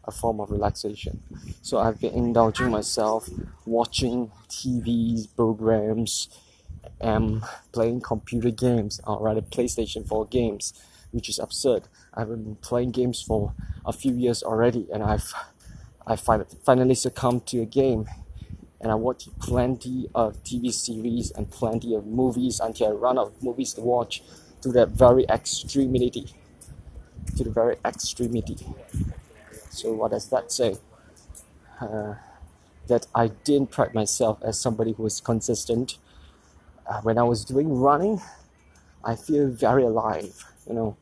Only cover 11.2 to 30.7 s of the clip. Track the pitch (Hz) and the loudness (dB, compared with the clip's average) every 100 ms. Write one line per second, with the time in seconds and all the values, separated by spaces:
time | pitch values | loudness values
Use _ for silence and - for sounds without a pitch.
11.2 | - - 110 - 135 107 - _ - - | -6 -6 -6 -2 0 0 -2 _ -14 -8
12.2 | 110 113 107 104 - 123 123 120 123 120 | -6 -6 -10 -12 -4 -2 0 0 0 -2
13.2 | - 113 104 - - - - - 135 123 | -2 0 0 -6 -10 -8 -6 -2 -2 2
14.2 | 123 113 - 113 120 120 95 107 104 107 | 0 0 0 4 4 2 -4 -2 0 0
15.2 | - - - _ - - - - - 110 | 0 -6 -12 _ -20 -18 -20 -18 -4 0
16.2 | - 110 - - - 127 127 127 127 - | 4 2 0 0 4 6 6 4 0 0
17.2 | 127 123 - 123 113 135 135 113 110 - | 0 0 -2 -4 0 2 2 2 -2 -10
18.2 | - - - - - _ 113 110 120 127 | -16 -16 -16 -16 -18 _ -2 0 0 -2
19.2 | - - - 123 123 127 123 127 - 117 | -10 -10 -2 0 2 -2 -4 -6 -4 0
20.2 | 110 104 - 123 120 - - 110 117 117 | 0 -2 -8 -4 -2 -2 -4 -4 -2 -2
21.2 | 113 - 101 - 117 113 120 110 104 117 | -4 -6 -10 -4 -2 -2 -2 -4 -2 2
22.2 | 131 120 127 110 117 110 107 104 120 127 | 2 2 -2 -2 -4 0 0 2 2 2
23.2 | 101 - 127 120 127 - 117 123 117 - | 0 -4 -6 -4 -4 -2 2 2 0 -8
24.2 | - - - - 131 123 110 107 123 127 | -12 -20 -20 -8 2 6 6 8 8 10
25.2 | - 113 - - - 139 131 127 123 120 | 6 0 -2 -6 -2 0 2 2 0 -2
26.2 | - - - - - - - - - - | -10 -18 -20 -20 -20 -18 -18 -20 -20 -10
27.2 | - 156 117 110 117 - 123 - - - | -4 -2 0 2 2 2 -4 -4 -6 -2
28.2 | 120 117 78 80 - - - - - - | -2 0 -4 -8 -10 -14 -8 -4 -4 -6
29.2 | - - - - - - 113 110 110 110 | -16 -20 -20 -20 -14 -6 -4 0 0 -2
30.2 | - 131 - - 117 | -2 -2 -2 0 0